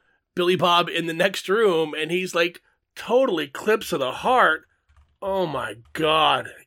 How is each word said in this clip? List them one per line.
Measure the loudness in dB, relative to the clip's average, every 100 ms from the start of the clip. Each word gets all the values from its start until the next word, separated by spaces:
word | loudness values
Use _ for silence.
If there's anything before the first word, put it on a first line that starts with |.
| _ _ _ -2
Billy | 0 2
Bob | 4 2 2
in | -2 -4
the |
next | 0 -2 -2 -2
room, | 2 2 2 0
and | -4 -4
he's | -2 -2
like, | -2 -2 -4 _ _ _ -18
"Total | 0 2 2 0
Eclipse | -4 -6 -2 -2 -2
of | -4
the | -4
Heart? | -4 0 4 4 2 -6 _ _ _ _ _
Oh | -6 -2 -2
my | -4 -6 -10 -14
God | -4 0 2 2 2 -2 -16